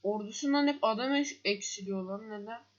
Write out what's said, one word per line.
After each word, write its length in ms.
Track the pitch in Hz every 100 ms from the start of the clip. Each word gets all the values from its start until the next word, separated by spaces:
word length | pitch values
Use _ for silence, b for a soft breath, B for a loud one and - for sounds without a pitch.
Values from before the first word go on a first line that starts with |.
ordusundan 640 | 196 214 208 240 285 285 285
hep 120 | 285
adam 340 | 220 220 254 277
eş-, 240 | 285 -
eksiliyor 600 | 190 202 - - 190 190
lan, 260 | 185 202 220
neden? 340 | 208 208 233 -